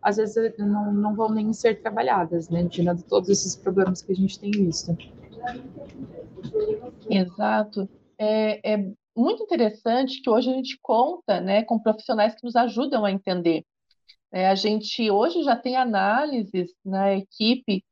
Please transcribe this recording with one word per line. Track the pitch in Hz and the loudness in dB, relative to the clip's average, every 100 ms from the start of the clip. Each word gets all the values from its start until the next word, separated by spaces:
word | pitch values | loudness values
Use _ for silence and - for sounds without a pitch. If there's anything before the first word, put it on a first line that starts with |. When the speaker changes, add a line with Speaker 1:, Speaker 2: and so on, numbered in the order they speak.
Speaker 1:
às | 208 202 | 0 0
vezes, | 214 226 226 - | 0 0 -2 0
não, | 208 208 208 | 0 0 0
não | 202 208 | 0 0
vão | 208 220 | 0 0
nem | 220 214 | 0 0
ser | 220 233 214 | 0 0 0
trabalhadas, | 220 214 254 214 165 170 160 | -4 -2 2 2 2 -2 -2
né? | 170 175 | 0 0
Tirando | 175 170 175 | 2 0 0
todos | - 202 190 | 2 2 4
esses | 196 190 | 0 0
problemas | - - 185 185 185 | -4 -2 2 2 0
que | - | -2
a | 185 | 0
gente | 190 - | 0 -2
tem | 202 | -4
visto. | 208 185 160 - 170 - - - - 247 247 - - - - - - - 392 370 440 427 427 494 - 214 | 0 0 0 -4 -4 -6 -20 -20 -12 -10 -10 -14 -18 -18 -14 -16 -14 -18 -14 -6 -2 -2 -4 -6 -16 0
Speaker 2:
Exato. | 196 180 180 214 214 214 214 196 _ _ _ | 0 0 -2 0 0 -2 -4 -8 _ _ _
É, | 214 220 214 208 - | 0 2 0 -2 -2
é | 214 190 202 _ | -2 -2 -8 _
muito | - 269 440 | 0 0 0
interessante | 427 339 220 214 233 240 262 - | -2 0 0 0 -2 0 0 -4
que | - | 0
hoje | 220 247 | 2 2
a | |
gente | 262 262 - | -2 -6 -12
conta, | - 220 262 349 - 180 | 0 2 2 0 -2 -2
né, | 185 202 | 2 0
com | 226 226 | 2 0
profissionais | 220 214 - 220 214 | 0 -2 -2 2 2
que | 226 | 0
nos | 240 233 | -2 0
ajudam | 233 208 285 262 | 2 0 0 0
a | 208 | 0
entender. | 190 196 180 170 156 - _ _ _ _ _ _ | -2 -2 0 2 0 -2 _ _ _ _ _ _
É, | 185 185 | 0 2
a | |
gente | 196 208 214 214 - 226 | 2 2 -2 -4 -2 2
hoje | 202 262 339 | 2 2 0
já | 277 233 | 0 0
tem | 254 254 | 0 0
análises | 254 202 196 226 302 262 196 185 175 _ | 0 0 2 0 0 -4 -4 -4 -6 _
na | 190 190 196 | -6 0 2
equipe | 196 196 - 220 254 - 196 _ | 0 -4 -2 2 2 0 -4 _